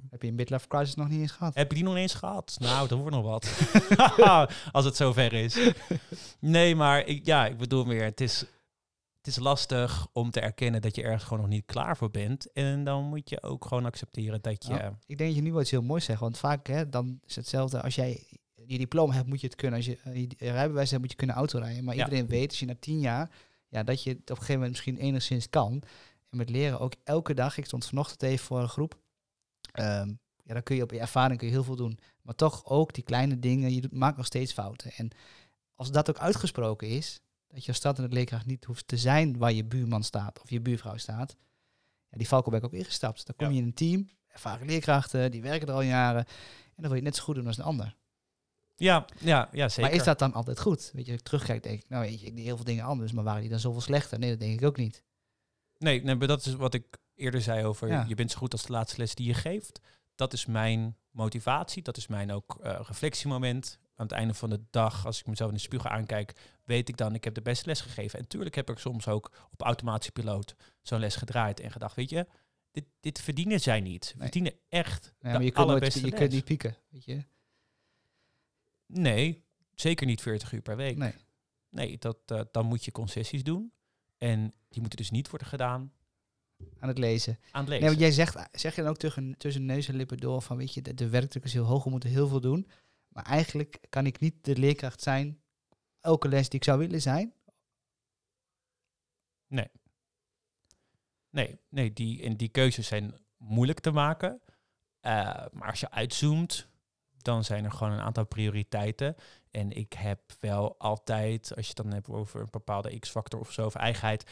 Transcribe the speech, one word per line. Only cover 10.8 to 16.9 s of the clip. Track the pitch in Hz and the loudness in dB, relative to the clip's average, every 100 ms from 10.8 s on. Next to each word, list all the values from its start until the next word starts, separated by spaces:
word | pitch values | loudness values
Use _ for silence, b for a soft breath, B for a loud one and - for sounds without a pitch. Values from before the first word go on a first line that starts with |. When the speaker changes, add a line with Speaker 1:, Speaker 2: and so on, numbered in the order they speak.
Speaker 2:
dat | 110 117 | 0 -2
je | |
ergens | 117 110 | -2 -2
gewoon | - 110 | -2 -2
nog | 104 | 0
niet | 107 - | 0 -2
klaar | 123 - 170 | -4 -2 -2
voor | 110 | -2
bent. | 110 104 139 - | -2 -2 -4 -6
En | - 139 143 | -4 -2 0
dan | 143 139 | 0 -2
moet | 143 151 - | -2 -6 -8
je | - | -8
ook | - 135 - | -6 -8 -4
gewoon | 123 120 | -2 -2
accepteren | - - - 107 107 | -4 -10 -6 -4 -4
dat | 110 104 123 | -4 -6 -4
je | |
Speaker 1:
Nou, | 120 104 104 - | -4 -4 -8 -10
ik | 143 | -4
denk | 160 | 0
dat | 147 | 0
je | |
nu | 156 | 2
wel | 165 | 2
iets | 135 | 2
heel | 127 | 2
moois | 120 165 - | 0 0 0
zegt. | 107 | -2
Want | 117 113 | -2 -2
vaak, | 143 147 - | 0 0 -2
hè, | 143 | -2
dan | 151 | -2